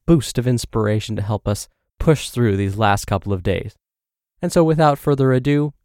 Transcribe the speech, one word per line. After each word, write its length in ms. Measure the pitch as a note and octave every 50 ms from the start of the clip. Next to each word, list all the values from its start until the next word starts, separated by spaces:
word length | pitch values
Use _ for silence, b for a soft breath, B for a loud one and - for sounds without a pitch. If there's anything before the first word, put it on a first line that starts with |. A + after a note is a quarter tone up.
| -
boost 320 | - E3+ D3+ - - -
of 100 | - A#2
inspiration 680 | B2+ B2 A#2 - - - A2+ G#2+ G#2 G#2+ G#2+ - - A2
to 80 | G2+ G#2
help 240 | G#2 A2 G2 -
us 200 | G2+ G#2 - - - _ _ _ _ _
push 320 | - - F3 D#3 - - -
through 260 | - B2 A#2+ A2 G2
these 220 | F#2+ G2+ G2 F#2+
last 280 | G2+ A2 G2+ G2 G2+ -
couple 280 | - G#2+ F#2+ - G2+ G2+
of 80 | F2+
days. 340 | F2+ G#2 F2+ F2 F2+ G#2 - _ _ _ _ _ _ _ _ _ _ _ _ -
And 100 | - F3+
so 120 | - F#3 E3
without 360 | D#3+ D#3+ D3+ D#3+ D3+ C#3+ -
further 340 | - D3 C#3+ C3+ C3+ C3 B2+
ado, 400 | B2+ B2 C#3+ C#3+ D3 D3 D3 - _